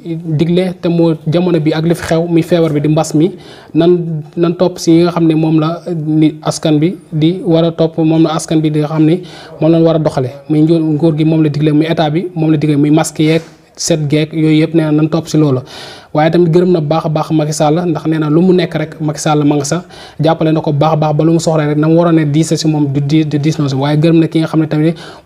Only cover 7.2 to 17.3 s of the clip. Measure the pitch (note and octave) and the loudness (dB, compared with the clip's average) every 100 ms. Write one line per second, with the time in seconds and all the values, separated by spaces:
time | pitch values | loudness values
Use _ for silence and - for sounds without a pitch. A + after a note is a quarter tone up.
7.2 | D#3 F#3 A3 E3 E3 E3 E3 E3 D#3+ D#3+ | 0 0 0 0 0 0 -2 0 0 2
8.2 | D#3+ D#3+ - D#3+ D#3 D3+ D3 D#3 D#3 F3+ | 2 0 -2 -2 0 -2 -2 0 2 0
9.2 | - - - - D#3 E3 E3 D#3+ D3+ C#3+ | -4 -18 -14 -2 2 4 2 2 0 -2
10.2 | B2+ - - D3+ D#3 E3 D#3 D3 E3 D#3 | -6 -8 -2 2 2 2 0 0 0 0
11.2 | D#3+ D#3+ D#3 C#3+ D#3 D3 D#3+ E3 D3+ D#3+ | 0 2 0 0 0 2 0 0 -2 -2
12.2 | F3+ E3 D#3 D3+ D3+ C#3+ D3 D#3 D#3 - | -4 -2 0 2 2 2 2 2 0 0
13.2 | D#3 E3 - - _ - - D#3+ D3 D3+ | 0 0 -4 -20 _ -8 -2 -2 0 -2
14.2 | D#3 D#3+ D#3 D#3 D#3+ D#3+ D#3 D3+ D#3 E3 | -2 0 2 2 2 0 0 0 0 -2
15.2 | D#3 D#3 D3+ B2+ - - - - - D3+ | -2 0 2 0 -6 -16 -18 -20 -6 0
16.2 | D#3+ E3+ F3 E3 F3+ E3+ D3 D#3 D#3+ D#3 | 2 2 2 2 2 0 0 -2 -2 -4
17.2 | D3+ | -2